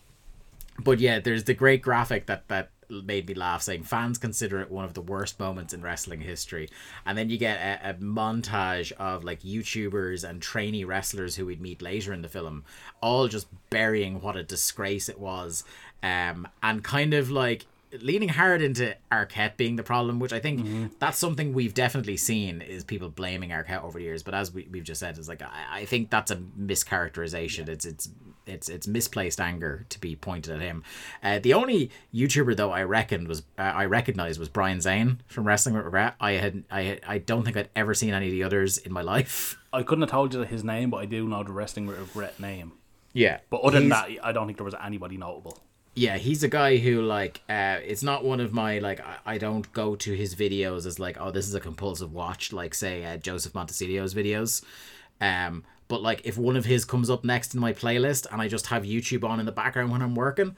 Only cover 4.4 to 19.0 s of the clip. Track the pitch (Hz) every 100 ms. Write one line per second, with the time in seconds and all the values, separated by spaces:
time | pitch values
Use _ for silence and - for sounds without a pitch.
4.4 | 107 95 92 95 95 87 85 98 101 -
5.4 | 95 92 82 87 85 85 - 82 85 85
6.4 | - 82 78 - - - 95 101 113 117
7.4 | 113 98 95 98 98 90 101 110 110 113
8.4 | 101 104 92 90 85 - 95 92 87 80
9.4 | 95 110 107 110 101 101 92 90 87 87
10.4 | - 113 104 107 92 95 - 98 90 98
11.4 | 92 82 90 87 87 104 98 92 82 92
12.4 | 80 76 73 - - - 113 127 127 104
13.4 | - - - 113 110 107 95 95 98 92
14.4 | 82 90 - - 98 101 - - 98 92
15.4 | 87 82 - - - - 95 90 87 85
16.4 | 87 - 110 110 - 143 151 147 127 139
17.4 | 123 117 - _ _ 127 123 196 196 147
18.4 | 185 175 143 123 120 -